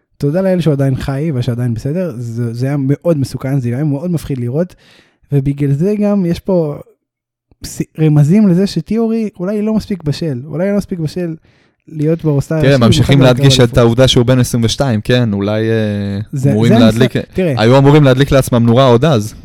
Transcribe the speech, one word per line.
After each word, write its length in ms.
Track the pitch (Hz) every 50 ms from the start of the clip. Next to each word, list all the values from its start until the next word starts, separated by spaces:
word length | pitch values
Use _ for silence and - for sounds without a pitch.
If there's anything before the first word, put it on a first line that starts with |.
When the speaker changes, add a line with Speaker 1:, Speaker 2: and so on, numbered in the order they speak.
| _ _ _
Speaker 1:
תודה 240 | - 143 143 151 185
לאל 200 | 190 190 185 180
שהוא 100 | 147 156
עדיין 240 | 143 139 139 135 131
חי, 360 | - - 139 135 135 156 170 139
ושעדיין 400 | 123 120 127 117 120 123 123 113
בסדר. 400 | 110 - 139 156 185 185 160 107
זה, 360 | 123 120 117 113 120 120 120 113
זה 120 | 120 127
היה 100 | 135 147 143
מאוד 380 | 135 135 143 - - 170 165
מסוכן, 420 | 143 131 - - 120 - 131 143 139
זה 100 | 120 120
היה 140 | 120 135 156
מאוד 280 | 147 139 139 170 180
מפחיד 260 | 170 147 - - 143
לראות. 380 | 127 120 120 - 156 180 180 - _ _ _ _ _ _ _ _ _ _ -
ובגלל 400 | 143 139 135 139 139 139 143 139
זה 220 | 139 143 175 202 214 208
גם 240 | 208 202 208 202 175
יש 140 | 170 165 -
פה 360 | - - 190 175 160 147 147 - - _ _ _ _ _ _ _ _ _ _ _ _ _ _ _ -
ס-, 160 | - - - - _ - -
רמזים 480 | 156 156 151 147 143 147 185 220 214
לזה 200 | 190 170 180 202
שתיאורי 640 | 190 - 165 - - 208 226 226 220 226 226 220 196 - -
אולי 220 | 175 196 214 208
לא 120 | 208 220 220
מספיק 300 | 202 - - 202 170 151
בשל, 380 | 147 143 - 170 156 131 120 139
אולי 260 | 156 147 156 185 202
לא 60 | 202
מספיק 220 | 202 - - 190 170
בשל 360 | 156 147 - 185 175 165 160 - _ _ _ _ _ _ _ _ _
להיות 360 | - 160 151 147 156 170 170 156
ברוסטר 360 | 156 143 139 - - 160 156
Speaker 2:
תראה, 80 | 139 135
Speaker 1:
הראשי, 140 | 139 127 117
Speaker 2:
ממשיכים 340 | 113 110 110 120 - 139 139
Speaker 1:
במיוחד 180 | 131 123 123
Speaker 2:
להדגיש 180 | 120 135 139 131
Speaker 1:
בקרב 140 | - 123 117
Speaker 2:
את 60 | 127
העובדה 300 | 131 120 117 117 127 131
שהוא 180 | 123 - 127 120
בן 140 | 123 131 127
עשרים 240 | 120 - - 120 113
ושתיים, 380 | 110 - - 139 135 110 104
כן? 320 | - - 123 123 123 110 101
אולי, 360 | 98 98 104 107 110 113 113
אה, 500 | 113 110 107 104 104 101 101 101 98 98 110 -
Speaker 1:
זה, 200 | - 135 127 143
Speaker 2:
אמורים 220 | 104 107 113 120 -
Speaker 1:
זה 60 | -
Speaker 2:
להדליק, 360 | 113 110 110 120 127 120 -
Speaker 1:
המשחק, 160 | 123 - - -
תראה. 280 | 185 185 160 127 104
Speaker 2:
היו 160 | 110 117 131
אמורים 260 | 139 135 143 147 156 143
להדליק 280 | 131 127 127 139 -
לעצמם 340 | 139 135 - - 131 117 117
נורה 200 | 117 113 131 135
עוד 200 | 127 117 113 139
אז. 280 | 165 139 107 104 107 - -